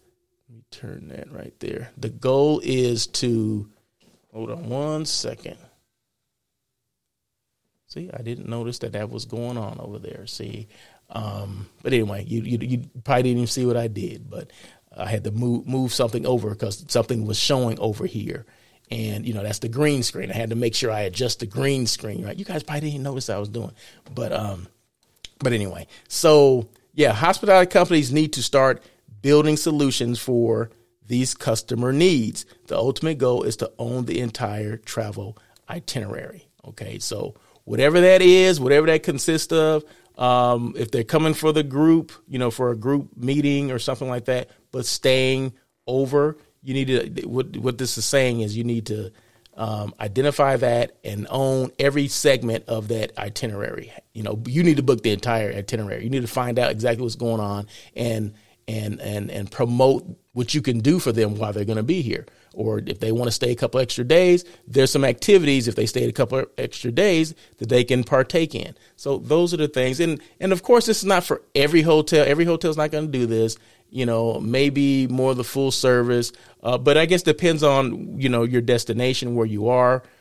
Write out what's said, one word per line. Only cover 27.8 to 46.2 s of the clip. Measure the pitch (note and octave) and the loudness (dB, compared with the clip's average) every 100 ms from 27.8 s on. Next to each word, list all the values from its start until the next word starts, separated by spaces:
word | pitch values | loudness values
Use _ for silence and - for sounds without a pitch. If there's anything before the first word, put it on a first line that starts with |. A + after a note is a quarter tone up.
| F3 E3 B2+ | 4 4 2
need | D3 D#3 | 2 0
to | C3+ | -2
start | A#2 C#3 C3 B2+ - _ _ G#2 | 0 2 4 2 -6 _ _ -4
building | C3+ D3 D3+ D3+ | 4 6 6 2
solutions | E3+ D3+ C#3 - A#2+ A#2+ | 0 0 0 0 -2 -2
for | - A#2+ A#2 A2 A2+ _ _ _ G#2 | 0 2 2 0 -4 _ _ _ -4
these | B2 C3 | -2 -2
customer | - - A2+ - A#2 B2 | -2 -2 -2 -2 -2 0
needs. | C#3 F3+ D3 G#2+ - - _ - | 2 4 4 0 -6 -12 _ -6
The | - | -2
ultimate | A#2+ - D#3+ D3+ | -2 -2 -2 0
goal | B2+ B2 | 0 2
is | A2+ A2+ | -2 -4
to | - - | -8 -8
own | A#2 B2+ A2+ | -6 -4 -4
the | A#2 | -4
entire | A#2+ - A2 G#2 G#2 A2 | -4 -6 -6 -6 -6 -8
travel | - - G#2+ G2+ G2+ G#2+ _ _ - | -10 -8 -8 -8 -12 -16 _ _ -14
itinerary. | E3+ - C3 G2 - - G3 _ _ - | -12 -10 -8 -8 -10 -12 -18 _ _ -20
Okay, | - - G#2+ | -16 -12 -10
so | - G#2 F#2+ - _ _ | -8 -8 -8 -12 _ _
whatever | - A2+ C#3 E3+ | -6 2 4 6
that | F#3 F#3 | 8 8
is, | F3+ F#3 F#3 E3+ | 10 8 8 4
whatever | C3 C#3+ D#3 | 4 4 6
that | D#3+ | 2
consists | - C#3+ - D#3+ - | 0 -4 0 -2 0
of, | E3 D#3 D#3 D3+ _ _ - | 2 2 2 -2 _ _ -2
um, | B2 B2 B2 A#2+ A#2+ - | 2 4 4 2 -2 -6
if | A#2 | -4
they're | C3 | -4
coming | A2+ D#3+ D#3 | 0 2 2
for | D#3 D#3 | 0 0
the | D#3 | 0
group, | C#3+ C3+ D#3+ E3 D#3 - - | 0 4 6 4 2 -10 -10
you | C3 | -4
know, | B2 | -2
for | - A#2+ | -2 -2
a | A#2 | -2
group | A#2+ C#3+ - - | -2 -2 -2 -6
meeting | B2 C#3+ C#3+ C#3+ C#3+ | -2 0 2 0 -2
or | B2+ | -4
something | - C3 C3 | -4 -6 -4
like | B2 A#2 | -4 -2
that, | B2+ - _ _ | -2 -4 _ _
but | C3 A#2+ | -8 -6
staying | - C3+ C3 C3 C3 C3 - _ _ - | 0 2 4 4 0 -2 -8 _ _ -4
over, | C3 C3+ C#3+ | -2 2 2